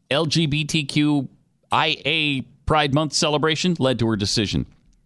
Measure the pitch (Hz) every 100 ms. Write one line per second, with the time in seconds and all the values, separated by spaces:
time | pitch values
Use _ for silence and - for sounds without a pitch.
0 | - 139 160 165 156 147 151 165 139 151
1 | 147 147 127 - _ _ - 120 160 147
2 | 135 160 147 135 - _ - 156 147 147
3 | 156 - 156 147 156 151 180 170 131 117
4 | 113 104 101 117 98 73 58 - _ _